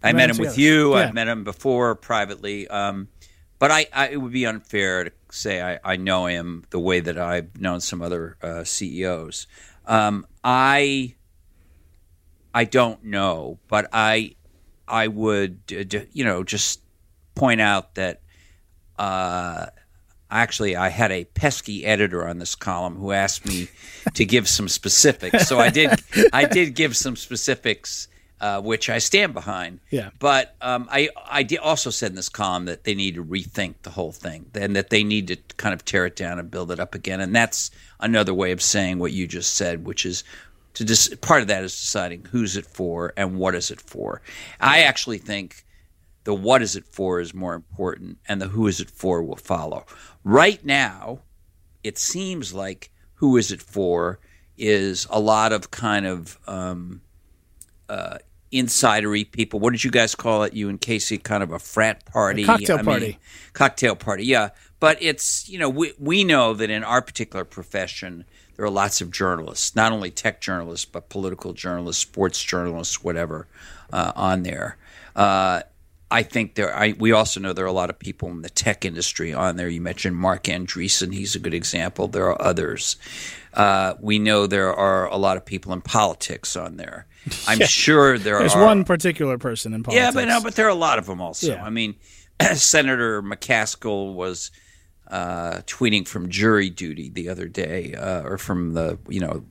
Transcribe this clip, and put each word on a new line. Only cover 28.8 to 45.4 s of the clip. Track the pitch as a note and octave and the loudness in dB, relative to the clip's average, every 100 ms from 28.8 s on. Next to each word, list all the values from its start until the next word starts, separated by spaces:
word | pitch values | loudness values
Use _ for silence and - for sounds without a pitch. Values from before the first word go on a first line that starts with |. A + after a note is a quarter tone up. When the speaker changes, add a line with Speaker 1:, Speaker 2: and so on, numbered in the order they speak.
| - | 0
Speaker 1:
I | A#2 | -2
stand | - G2 G2 | 2 2 2
behind. | D#2+ F#2 G2 F2 F2+ _ | -2 -8 -8 -8 -12 _
Speaker 2:
Yeah. | C3+ G2 - | -6 -6 -2
Speaker 1:
But, | C#3 C3+ B2+ _ | 2 2 0 _
um, | B2+ B2 A#2+ | -4 -4 -2
I, | C#3 D3+ - - | -2 -2 -4 -4
I | C#3+ | -2
di-, | B2 E3 | -2 -2
also | D#3 D#3 B2+ | 0 -2 -2
said | - G#2+ | -4 -6
in | F#2+ | -6
this | F2+ | -10
column | - G2+ F2+ F2+ | -4 -2 -2 -4
that | E2 - | -8 -4
they | G2+ | -2
need | G2 E2+ | -2 -4
to | |
rethink | D#2+ F#2+ F#2+ - F#2 - | -6 -8 -6 -6 -6 -8
the | - | -14
whole | - E2 | -8 -8
thing | - F2 D#2+ - G#2+ | -8 -14 -14 -12 -6
and | G2+ G2 | -2 -2
that | G2 | 2
they | A2 | 2
need | G#2 G#2+ F2+ | 2 0 -2
to | F2+ _ - | -8 _ -6
kind | G#2+ | -4
of | F#2 - | -4 -2
tear | G2 F2+ | 0 0
it | - | -4
down | F2 F2 | -8 -8
and | E2+ | -8
build | F2+ F2 | -10 -8
it | E2+ | -6
up | F2+ F2+ | -6 -8
again. | - F#2 | -8 -6
And | F#2+ A2+ | 0 2
that's | A2+ - - - - - | 2 -2 -8 -10 -20 -6
another | G#2+ A2+ G2 | 0 2 2
way | F#2 F#2 | 0 0
of | F#2 | 0
saying | - - F#2 F2+ | 0 0 0 -2
what | F2 | -4
you | F#2 F2 | -4 -6
just | F2 E2 - | -6 -4 -2
said, | F2+ E2+ F2 | -2 -4 -8
which | - - | -6 -4
is | F2+ - - - _ _ | -6 -10 -20 -20 _ _
to | - | -8
dis-, | A2 A2+ - - | 2 4 4 0
part | - D#3 | 6 6
of | G#2+ | 6
that | G2 | -2
is | F#2+ - | -2 -8
deciding | - G#2+ F2+ F2 - | -4 -4 -4 -8 -4
who's | A#2+ G#2+ G2 | -2 -2 -4
it | - | -8
for | - F2+ E2+ F2 - | -6 -4 -4 -6 -4
and | F#2+ F#2 | -4 0
what | F#2 F2+ | -2 0
is | E2+ | -4
it | - | -10
for. | - - G#1 - - - - - | -16 -10 -8 -10 -14 -18 -18 0
I | C3 D3+ | 4 6
actually | D3+ C3 - G#2+ | 6 4 -4 -6
think | - G2+ | -6 -8